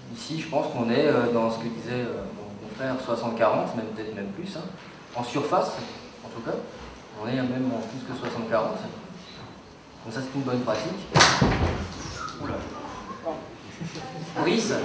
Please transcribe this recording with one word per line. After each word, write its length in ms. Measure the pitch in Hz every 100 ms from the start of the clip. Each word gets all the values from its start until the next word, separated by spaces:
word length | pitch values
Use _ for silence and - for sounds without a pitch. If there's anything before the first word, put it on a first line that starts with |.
| 123 117
Ici, 260 | - 156
je 60 | -
pense 240 | 143 -
qu'on 160 | 123 117
est, 180 | 127 151
euh, 240 | - 117
dans 180 | 117 113
ce 60 | 113
que 100 | 117
disait, 340 | 113 113 123
euh, 220 | 117 101 98 104
mon 320 | 104 101 110
confrère, 280 | 120 131 127 -
soixante 320 | 113 117 113
quarante, 380 | 110 107 - 120
même 100 | 107 107
peut-être 200 | 107 101
même 120 | 98
plus, 280 | - - 160
hein, 80 | 180 - - - - -
en 80 |
surface, 500 | 123 147 - 175 - - 120 - - - 117
en 40 |
tout 120 | 117
cas. 160 | 113 - - - - - - 107
On 40 | 113
est 80 | 131
même 360 | 127 127 131
en 60 | 113
plus 200 | 110 127
que 200 | - -
soixante 300 | 120 117 113
quarante. 300 | - 95 95 - - - - - - - - - - - -
Donc 100 | 113
ça, 60 | 135
c'est 180 | 131 143
une 60 |
bonne 160 | 127 123
pratique. 480 | 113 110 110 196 - - - - - - - - - - - - - -
Oula. 120 | - - - - - - - - 165 156 - - - - 165 165 - - - -
Brice. 320 | 170 - - 117